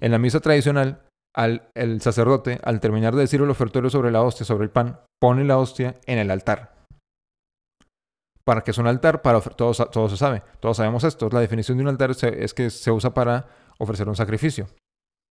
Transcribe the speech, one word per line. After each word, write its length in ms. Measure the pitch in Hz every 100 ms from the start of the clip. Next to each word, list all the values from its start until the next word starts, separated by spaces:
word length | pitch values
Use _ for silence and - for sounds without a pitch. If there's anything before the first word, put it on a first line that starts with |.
en 100 | 117
la 80 | 117
misa 220 | 123 147
tradicional, 680 | 156 147 143 143 135 - _ _ _
al, 360 | - 117 120 -
el 280 | - 117 110
sacerdote, 580 | 120 110 117 135 123 123
al 160 | - 110
terminar 340 | 110 107 110
de 80 | 131
decir 180 | 135 143
el 80 | 143
ofertorio 400 | 135 113 131 127
sobre 220 | 139 120
la 120 | 113
hostia, 220 | 120 -
sobre 200 | 110 107
el 60 | 107
pan, 300 | 123 120 127 _ _
pone 260 | 123 127
la 120 | 143 131
hostia 420 | 127 - 127 127 -
en 120 | 120
el 120 | 101
altar. 540 | 95 - 104 110 _ _ - _ _ _ _ _ _ _ _ _ _ _ _ _ _
¿Para 180 | - 110
qué 100 | -
es 60 | 110
un 80 | 117
altar? 360 | 127 165 151
Para 160 | 127 113
ofer-, 160 | 107
todos, 240 | - 120 113 120
todo 180 | 113 110
se 80 | 101
sabe, 260 | 143 110 - -
todos 160 | 113 110
sabemos 280 | 110 120
esto. 260 | 156 - 110
La 100 | 120
definición 380 | 113 113 107 127
de 60 |
un 40 | 139
altar 220 | 135 131
es, 120 | 131
es 280 | 123 - 110
que 180 | - 120
se 200 | - -
usa 240 | 113 127
para 320 | 127 120 120 - _ _ -
ofrecer 300 | 107 101 104
un 80 | 104
sacrificio. 500 | 107 107 156 139 92 - _ _ _ _ _